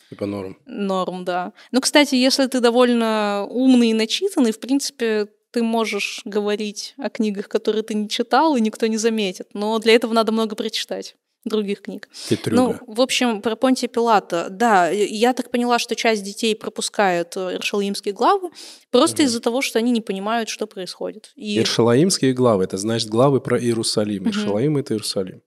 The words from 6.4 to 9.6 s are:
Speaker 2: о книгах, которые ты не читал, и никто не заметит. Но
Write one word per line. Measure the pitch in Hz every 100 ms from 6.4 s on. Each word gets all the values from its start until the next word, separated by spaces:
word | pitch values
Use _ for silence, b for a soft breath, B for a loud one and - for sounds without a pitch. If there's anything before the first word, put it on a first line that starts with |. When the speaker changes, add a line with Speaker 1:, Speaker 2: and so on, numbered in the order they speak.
| 208 208 214 202 - -
Speaker 2:
о | 233
книгах, | - 220 196 -
которые | 214 - 214
ты | 214 214
не | 208
читал, | - 240 247 320 269
и |
никто | 220 - 226
не | 220
заметит. | 226 220 196 185 -
Но | 202